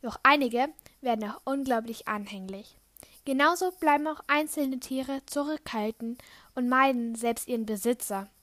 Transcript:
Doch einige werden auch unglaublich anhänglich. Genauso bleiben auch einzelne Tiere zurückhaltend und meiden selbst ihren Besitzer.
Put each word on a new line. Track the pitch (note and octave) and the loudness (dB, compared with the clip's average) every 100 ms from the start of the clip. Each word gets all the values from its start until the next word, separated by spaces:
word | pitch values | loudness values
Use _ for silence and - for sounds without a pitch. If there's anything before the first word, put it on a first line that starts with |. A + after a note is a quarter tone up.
Doch | B3 - | -8 2
einige | C4 D4 C4 A#3 C#4 D4+ - _ | 4 6 4 2 -2 -4 -20 _
werden | B3+ A3+ G#3 | -2 -2 -2
auch | - | -6
unglaublich | - C#4 C4+ A#3 A3+ A3+ - | -4 -2 0 0 -2 -10 -6
anhänglich. | G#3+ G3+ G3+ F#3+ F#3+ G#3+ _ _ _ - - - | -6 -6 -12 -10 -12 -14 _ _ _ -20 -14 -2
Genauso | C4 D4 F4 F#4 | 4 4 4 0
bleiben | F4+ D#4+ D4 D4+ | 2 4 4 2
auch | D4+ - | -6 0
einzelne | D4 D4+ - C#4 C4 | 0 2 0 -2 -2
Tiere | - C4 C4 C4+ - | -4 -6 -4 -6 -4
zurückhaltend | C#4+ C#4+ D4+ - A#3 G#3+ A3+ A#3 A#3+ - - - | -4 -2 -4 -4 -4 -4 -4 -8 -10 -14 -20 -14
und | - B3 | -2 2
meiden | B3+ C4+ B3+ A#3 | 4 4 4 -2
selbst | A3+ A#3 A#3 - | -2 -2 -2 -2
ihren | A#3+ A3 | -4 -2
Besitzer. | G#3+ A#3 B3 - G3 G3 _ | -2 0 -2 -2 -6 -8 _